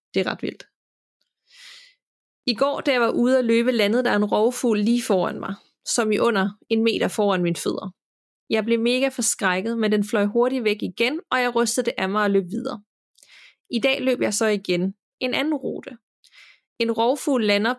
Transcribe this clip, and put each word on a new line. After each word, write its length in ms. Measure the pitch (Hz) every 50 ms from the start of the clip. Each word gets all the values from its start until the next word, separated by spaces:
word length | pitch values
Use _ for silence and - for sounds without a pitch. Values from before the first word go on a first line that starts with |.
| _ _ -
Det 60 | 190
er 120 | 190 -
ret 100 | - - -
vildt. 200 | - - - - _ _ _ _ _ _ _ _ _ _ _ _ _ _ _ _ _ - - - - - - - - _ _ _ _ _ _ _ _ _ _ _
I 80 | 240 220
går, 260 | - 277 285 277 -
da 100 | - 294
jeg 100 | 262 247
var 80 | 233 226
ude 260 | - 240 240 247 262 262
at 60 | 247
løbe, 260 | 226 233 233 233 247
landede 320 | 240 220 202 202 214 247 240
der 120 | 233 208
en 100 | 208 208
rovfugl 540 | 208 208 208 214 247 240 - - 240 214 208
lige 240 | 202 233 240 240 233
foran 360 | - 202 180 170 - - -
mig, 160 | 98 - 202 - _ _ _ _ _
som 260 | - - 254 220 214
i 60 | 214 -
under 320 | - 233 220 190 190 202 208 - _ -
en 140 | 226 220 226
meter 240 | 226 214 - 180 185
foran 360 | - - 208 202 190 180 175
mine 120 | 170 170
fødder. 380 | - - - - - - 190 - _ _ _ _ _ _ _ _ _ _ -
Jeg 140 | 226 220 208
blev 140 | 226 233 226
mega 280 | 226 240 247 254 269 269
forskrækket, 720 | - - 226 - - - 214 185 180 185 202 226 233 226
men 140 | 220 208
den 120 | 214 214 202
fløj 220 | 208 - 208 208
hurtigt 380 | 202 208 233 240 254 262 254 220
væk 140 | 208 214 208 208
igen, 360 | 180 - - 233 247 302 330 - _
og 100 | 254 254
jeg 140 | 247 247 240
rystede 300 | 233 240 226 - 254 247
det 80 | 233 - -
af 120 | 190 190
mig 140 | 202 214 208
og 80 | 202
løb 120 | 196 196 185 175
videre. 340 | 190 - - - - 208 - _ _ _ _ _ _ _ _ _ - - - - _ _ _ -
I 100 | - 233
dag 220 | 208 269 269 -
løb 200 | 254 262 247 247
jeg 120 | 226 220 202
så 120 | - 226
igen 480 | 214 208 196 202 - 180 175 180 196 - _ _ _ _ -
en 140 | 269 254 -
anden 200 | - 277 311 311
rute. 420 | 262 - - - - - - 247 - _ _ _ _ _ - - - - - - _ _ _ _ -
En 120 | 233 226
rovfugl 520 | 220 220 226 240 294 285 - 302 269 240 220
lander 280 | 208 202 202 208 233 254